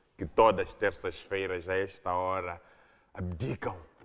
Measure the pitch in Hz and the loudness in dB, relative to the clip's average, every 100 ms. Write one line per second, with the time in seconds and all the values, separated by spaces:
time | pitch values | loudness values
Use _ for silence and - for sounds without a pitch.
0 | _ - 90 - 110 98 92 - 101 - | _ -10 0 6 8 6 0 0 0 0
1 | 95 - - 98 95 90 85 95 98 - | -6 -8 -4 -2 -2 -4 -2 0 -2 -4
2 | 95 90 92 95 90 85 - - - - | -4 -2 0 -2 -4 -10 -14 -20 -20 -20
3 | _ - 90 82 131 127 120 92 - - | _ -8 -6 -4 -4 -4 -6 -8 -12 -20